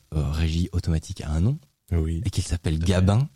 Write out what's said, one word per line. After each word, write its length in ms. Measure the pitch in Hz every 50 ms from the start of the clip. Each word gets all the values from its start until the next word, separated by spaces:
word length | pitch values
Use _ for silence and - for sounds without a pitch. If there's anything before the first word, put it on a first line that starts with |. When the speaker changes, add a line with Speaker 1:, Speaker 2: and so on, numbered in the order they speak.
| _ _ -
Speaker 1:
régie 560 | 78 73 69 73 78 82 80 80 85 87 - -
automatique 500 | 90 - - 80 78 - - 92 - -
a 80 | 76
un 100 | 76 80
nom. 180 | 87 120 147 160 - _ _ _ _ - 87
Speaker 2:
Oui. 280 | 82 78 82 82 82 -
Speaker 1:
Et 40 | 98
qu'il 140 | - - 92
s'appelle 320 | - - - - 87 78 80
Speaker 2:
Tout 40 | 82
à 40 |
fait. 60 | 92 98
Speaker 1:
Gabin. 360 | 90 95 95 101 117 143 151 -